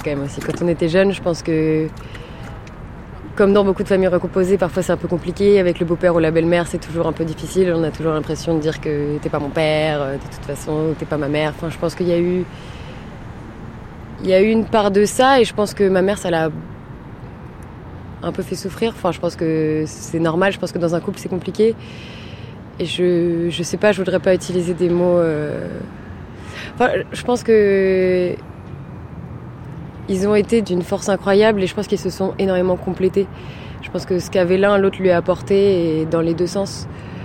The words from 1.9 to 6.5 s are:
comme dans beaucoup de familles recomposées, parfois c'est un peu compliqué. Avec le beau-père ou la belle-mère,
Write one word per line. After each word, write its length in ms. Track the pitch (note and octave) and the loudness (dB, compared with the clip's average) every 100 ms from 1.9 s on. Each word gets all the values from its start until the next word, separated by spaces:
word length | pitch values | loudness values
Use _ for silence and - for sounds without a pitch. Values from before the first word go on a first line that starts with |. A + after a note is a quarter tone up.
| - - - - - - - - - - - - - - | -6 -14 -14 -14 -14 -14 -14 -16 -16 -16 -16 -16 -14 -12
comme 180 | - G3 | 2 6
dans 120 | G3+ | 6
beaucoup 180 | G3 F#3 | 4 2
de 60 | G3+ | 2
familles 200 | F#3+ F#3 | 2 4
recomposées, 480 | F3 F3 F#3+ F#3 G3 | 2 0 0 2 4
parfois 260 | F3 F#3+ | 2 0
c'est 100 | F3 | 0
un 40 | E3+ | 0
peu 120 | E3 | 0
compliqué. 500 | F3 F3 E3 G3+ G3+ | -2 -4 2 6 6
Avec 220 | F3+ F3 | 4 2
le 60 | E3+ | 0
beau-père 280 | E3+ F3+ | 2 4
ou 40 | E3+ | 4
la 120 | D#3+ | 4
belle-mère, 360 | E3 E3 | 4 4